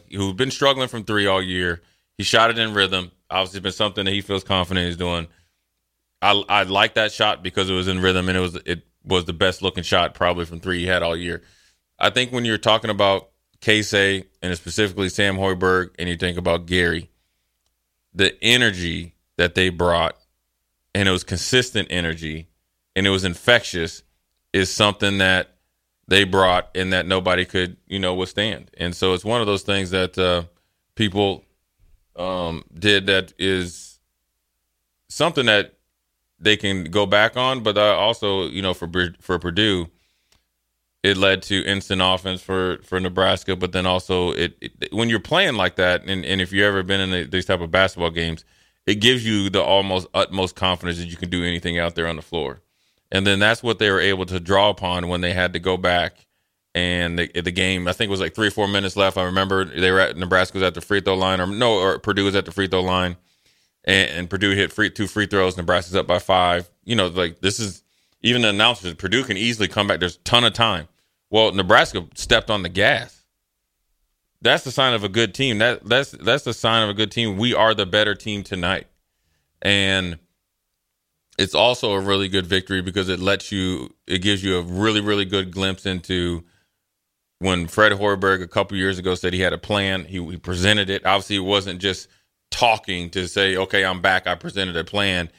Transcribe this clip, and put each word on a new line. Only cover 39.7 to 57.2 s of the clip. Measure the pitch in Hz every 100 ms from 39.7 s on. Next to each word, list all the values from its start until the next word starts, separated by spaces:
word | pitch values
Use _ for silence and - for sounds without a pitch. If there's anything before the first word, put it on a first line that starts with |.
| 92 80 _ _ _ _ _ _ _ _ _ _ _
it | 98 95
led | 95 95
to | - 95 -
instant | 98 - 95
offense | 92 92 95 92
for, | - 95 92 -
for | - 92
Nebraska. | 92 92 95 92 - 92
But | 90
then | 92 92
also, | 92 - 92 90
it, | - 85 -
it, | - - -
when | 101 117
you're | 113
playing | - 165 190 110
like | 92 -
that, | 90 90
and, | - 95 73
and | 95
if | 90
you've | 98 104
ever | 98
been | 92 98
in | 95
the, | 90
these | 73 92 90
type | 92
of | 85
basketball | 87 95 - 85
games, | 82 82 80 - _ _ _ -
it | 104
gives | 113 127 113
you | 104 98
the | 95
almost | 69 98 98 92 87
utmost | 92 - 95 92 -
confidence | 92 90 90 85
that | 87
you | 85
can | 87
do | 90
anything | 87 85 90 85
out | 85 85
there | 82
on | 78
the |
floor. | - 85 69 60 _ _ _ _ -
And | 95 101
then | 98
that's | 107 117
what | 120 98
they | 107
were | 95
able | 95 95 90
to | 92
draw | 85 98 104
upon | 95 92 90 87
when | 90
they | 87
had | 90 90
to | 90
go | 92 90
back. | 90 87 85 - _ _ _ _ _ 87
And | 90 87 85
the, | 85